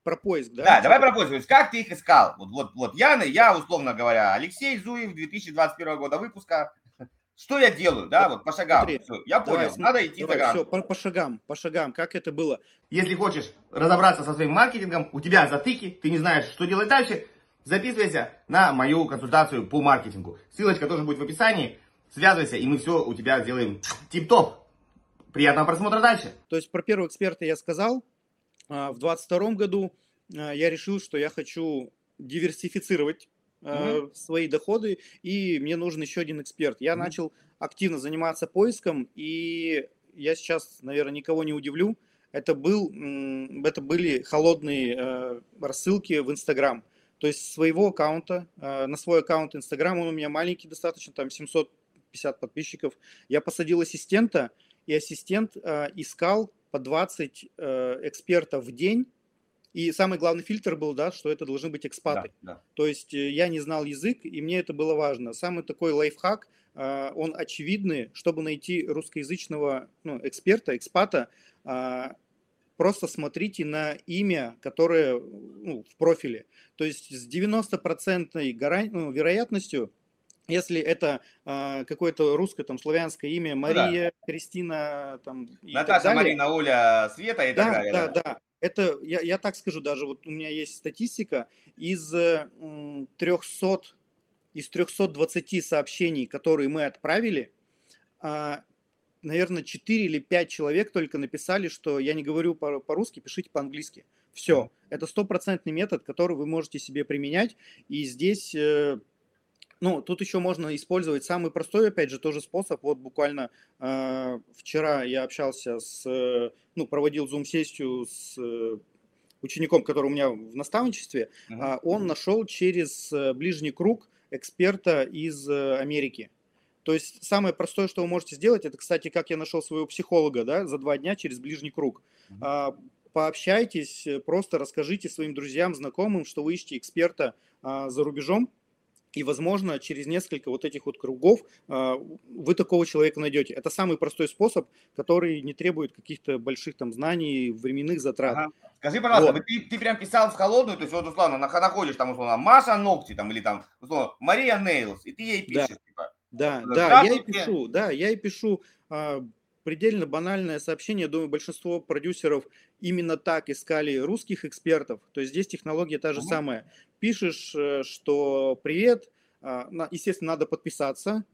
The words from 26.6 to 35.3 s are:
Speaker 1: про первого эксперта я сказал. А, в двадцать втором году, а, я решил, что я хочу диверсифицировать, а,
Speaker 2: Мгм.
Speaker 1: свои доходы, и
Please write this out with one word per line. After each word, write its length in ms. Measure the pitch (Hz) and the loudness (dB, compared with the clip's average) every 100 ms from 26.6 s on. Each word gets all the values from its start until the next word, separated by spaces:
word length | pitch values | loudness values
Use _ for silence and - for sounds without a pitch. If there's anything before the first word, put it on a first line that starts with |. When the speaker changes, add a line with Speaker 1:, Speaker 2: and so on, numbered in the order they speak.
| - | -2
Speaker 1:
про 120 | 175 | -4
первого 240 | - 202 170 | 0 0 0
эксперта 360 | - 190 - | -2 -4 -2
я 120 | 156 156 | -2 -2
сказал. 480 | - 160 220 254 - _ _ _ _ _ - | -4 -2 0 0 -6 _ _ _ _ _ -10
А, 240 | 143 139 | -6 -6
в 60 | 120 | -2
двадцать 280 | 156 165 - | -2 -2 0
втором 300 | 180 208 202 | 0 0 0
году, 360 | 202 196 185 - _ _ - 151 | 0 0 -2 -8 _ _ -16 -10
а, 160 | 151 | -8
я 160 | 143 165 | 0 0
решил, 300 | 160 - 196 | 0 -4 -6
что 180 | - 147 | -4 -2
я 100 | 151 | -2
хочу 600 | 156 143 170 160 143 123 _ _ - | -4 -10 -6 -4 -4 -8 _ _ -20
диверсифицировать, 1120 | 131 160 165 156 - 196 - 175 147 160 _ _ _ _ | -10 -4 -4 -4 -6 -6 -2 0 0 -2 _ _ _ _
а, 380 | 147 147 147 151 | -8 -4 -2 -2
Speaker 2:
Мгм. 140 | 143 | -4
Speaker 1:
свои 340 | - - 165 160 | -10 -4 -2 0
доходы, 500 | 151 - 220 214 185 - - | -2 0 -2 0 -4 -8 -14
и 360 | - | -6